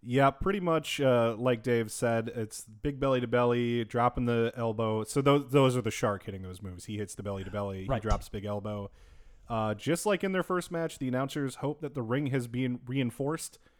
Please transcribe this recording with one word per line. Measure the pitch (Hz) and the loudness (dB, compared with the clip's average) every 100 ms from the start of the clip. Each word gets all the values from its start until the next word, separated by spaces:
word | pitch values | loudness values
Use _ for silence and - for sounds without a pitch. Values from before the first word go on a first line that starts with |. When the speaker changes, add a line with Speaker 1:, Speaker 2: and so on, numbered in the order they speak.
Speaker 1:
Yeah, | 110 123 139 | 0 4 4
pretty | 135 - 202 | 4 -2 0
much, | 180 160 147 - | 2 0 0 2
uh, | 135 123 117 107 | 4 6 4 2
like | 123 120 | 0 0
Dave | 117 117 110 | 2 2 0
said, | - 120 113 113 | -2 0 0 -2
it's | 120 107 - | -4 -8 -8
big | - 110 147 139 | -16 -6 -6 -2
belly-to-belly, | 139 131 120 123 120 120 120 120 110 | 2 2 2 4 4 4 2 0 0
dropping | 120 120 127 120 | 2 2 2 0
the | 117 117 - | 2 2 0
elbow. | 113 110 113 110 | -4 0 0 0
So | 107 143 | 0 2
those, | 139 143 143 | 6 4 6
those | 139 131 123 | 6 6 4
are | |
the | 110 | -2
Shark | - 117 101 | 0 0 0
hitting | - 95 | -6 -10
those | 92 90 | -10 -12
moves. | 98 90 - | -12 -12 -10
He | 104 | -8
hits | 104 | -8
the | - | -8
belly-to-belly, | 101 98 95 104 101 95 95 | -6 -6 -6 -4 -4 -4 -4
Speaker 2:
Right. | 131 | -2
Speaker 1:
he | 107 | 0
drops | 104 - | 0 0
big | 107 101 | -8 -6
elbow. | 104 101 104 101 - - - - - - | -6 -4 -6 -8 -14 -20 -20 -20 -20 -6
Uh, | 113 107 | -2 -2
just | 104 - 165 214 | -2 -2 0 2
like | 196 | 0
in | 196 | 0
their | 185 | 0
first | 175 180 170 | 0 -2 -2
match, | 175 165 - | -4 -6 -4
the | 131 | -2
announcers | 123 135 - 139 - | -2 -2 -2 -4 -4
hope | 139 147 | -6 -6
that | 147 139 | -8 -6
the | |
ring | 113 127 147 | -2 -2 0
has | 131 120 | -2 -2
been | 120 127 123 123 | -2 -2 -4 -4
reinforced. | 131 123 - 139 160 - - _ _ | -2 -2 -2 -4 -4 -8 -14 _ _